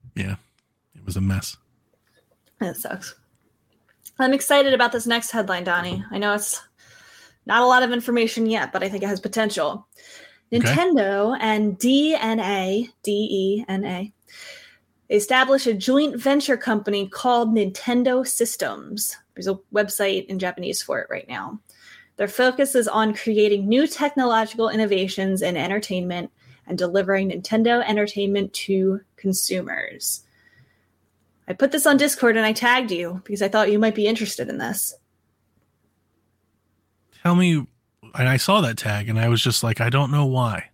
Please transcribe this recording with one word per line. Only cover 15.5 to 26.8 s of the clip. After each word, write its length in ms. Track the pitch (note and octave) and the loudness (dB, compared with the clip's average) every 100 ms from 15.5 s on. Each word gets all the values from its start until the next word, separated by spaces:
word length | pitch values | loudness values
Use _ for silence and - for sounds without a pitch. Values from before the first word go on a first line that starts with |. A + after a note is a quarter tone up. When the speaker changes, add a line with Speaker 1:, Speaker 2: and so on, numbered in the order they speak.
| C4+ C4 | 4 2
Speaker 2:
a 60 | |
joint 420 | G#3 F#3+ C4 D4 B3 | 0 2 2 2 0
venture 420 | C4+ C#4+ C#4+ B3 | 2 2 2 -2
company 500 | - G#3+ G3+ G3+ G3 | 0 -2 0 -4 -4
called 460 | - B3+ A#3+ A#3 | -4 2 2 4
Nintendo 720 | A3 G3 F#3+ - B3 B3 B3+ C4 | 2 0 -4 -2 2 2 0 -2
Systems. 920 | - A#3 - D3+ F2+ - G#3 - - _ - | -2 -2 -2 -6 -8 -12 -8 -8 -8 _ -10
There's 120 | F3+ | -6
a 120 | F#3+ _ | -6 _
website 540 | G#3 G3+ - G3+ G3 - | -2 -2 0 0 0 -4
in 120 | F#3+ | -4
Japanese 420 | F#3 F3+ F3+ - | -4 -6 -6 -6
for 180 | - - | -4 -6
it 80 | - | -4
right 180 | - - | -10 -8
now. 320 | A2 G2 G#3+ _ _ - - _ _ | -10 -10 -14 _ _ -20 -20 _ _
Their 140 | G3+ | -6
focus 440 | G3+ B3+ B3+ C#4 | 2 0 2 0
is 140 | C4 A3 | 2 0
on 260 | - G#3+ | 0 0
creating 540 | G#3 - G#3+ G#3 G3+ G3 | -2 -2 2 4 2 2
new 180 | A#3+ D4+ | 2 2
technological 840 | - D4 C#4+ B3 A3+ A3 A#3 A3+ | 0 -2 0 2 2 0 -2 -2
innovations 720 | G#3+ G#3+ G3 F#3+ F#3+ F#3+ F#3+ | 0 0 0 -2 -2 -2 0
in 160 | F#3+ F3 | -2 -2
entertainment 720 | E3 G3 G#3 F#3 F3+ F3 F3 _ _ - _ | -2 -4 -4 -4 -4 -4 -6 _ _ -20 _
and 120 | |
delivering 520 | F3+ | -4